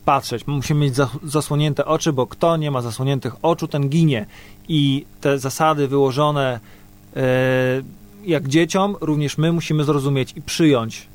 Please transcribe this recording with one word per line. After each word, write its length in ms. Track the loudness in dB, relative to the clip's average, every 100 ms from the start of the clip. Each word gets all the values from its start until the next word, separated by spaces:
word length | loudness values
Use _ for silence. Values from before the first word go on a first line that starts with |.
patrzeć. 420 | 0 0 0 -6 -4
Musimy 340 | -4 0 2
mieć 140 | 2
zas-, 240 | 2 -2 -2
zasłonięte 600 | -4 -4 0 0 0 0
oczy, 280 | 0 0 0
bo 140 | 0 -2
kto 300 | 0 0 2
nie 140 | 0
ma 120 | -2
zasłoniętych 500 | -4 -4 -2 -2 -4 -2
oczu, 240 | -2 0 -2
ten 200 | -2 0
ginie. 380 | 2 2 2 -4 -14 -20 -18 -4
I 360 | 0 2 0 -4 -4
te 180 | -2 0
zasady 500 | -2 0 0 2 0
wyłożone, 720 | 2 2 2 0 0 -2 -4 -10 -20 -20 -20 -12 -2
e, 40 | 0 2 2 2 0 -2 -6 -18 -20 -12
jak 240 | -2 -2 2
dzieciom, 480 | 2 2 0 0 -2
również 380 | -2 -2 -2 0
my 140 | 0
musimy 320 | 0 0 0
zrozumieć 480 | 2 0 2 0 -2 -8
i 60 |
przyjąć. 640 | -8 2 4 4 0 -8 -18